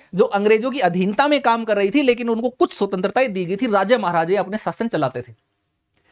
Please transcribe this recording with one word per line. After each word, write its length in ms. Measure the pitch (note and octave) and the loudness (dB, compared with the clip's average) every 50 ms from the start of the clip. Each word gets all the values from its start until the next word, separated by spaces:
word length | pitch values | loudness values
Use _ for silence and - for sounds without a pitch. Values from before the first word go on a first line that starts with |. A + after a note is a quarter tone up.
| _ _ - | _ _ 0
जो 80 | F3 A#3 | 0 0
अंग्रेजों 460 | B3+ - G3+ G3+ G#3+ A3 A3 G#3+ C4 | 2 2 0 2 4 2 2 2 -2
की 80 | B3 C#4+ | -4 0
अधीनता 480 | G#3 F3+ E3+ F#3 F#3 G3 G#3 G#3 C#4 D4 | 0 0 2 2 0 0 0 0 2 2
में 120 | D4 C#4 | 2 2
काम 240 | - A#3+ A3+ A3+ A3+ | 2 2 0 0 0
कर 120 | G#3+ G#3+ G3+ | -2 0 0
रही 140 | G3+ G3 | 0 2
थी, 100 | F#3+ D4 | 2 2
लेकिन 280 | D4 B3+ A#3+ A3 A#3+ A#3 | 4 2 2 2 2 -4
उनको 200 | A3+ A3 A#3 B3 | -2 -2 -2 -4
कुछ 240 | A#3+ - F4 F4+ - | 0 0 0 0 0
स्वतंत्रताएं 580 | - G3+ F#3+ G3+ F3+ F#3 F#3+ - B3 C4 B3+ F#3+ | -2 -4 -4 -2 -2 -2 -2 0 0 0 0 -2
दी 120 | F#3+ F3+ | -4 -4
गई 100 | E3 F#3+ | -4 -4
थी, 120 | G3+ B3+ B3 | -4 -2 0
राजा 300 | G3+ G3 G3 F#3+ B3+ A#3+ | 2 2 2 2 2 2
महाराजे 380 | G#3 F3 E3+ E3+ E3 E3 F#3+ | 2 0 0 0 0 0 0
अपने 220 | G#3 F3+ F#3 G3 G#3+ | 0 -2 -2 -6 -8
शासन 300 | - F3+ E3 - A3+ A#3 | -6 -6 -6 -4 -6 -4
चलाते 340 | - - D3 C3 - B2 | -2 -2 -2 -2 -4 -6
थे। 120 | A#2+ - A2 _ _ _ _ _ _ _ _ _ _ _ _ _ _ _ | -12 -12 -18 _ _ _ _ _ _ _ _ _ _ _ _ _ _ _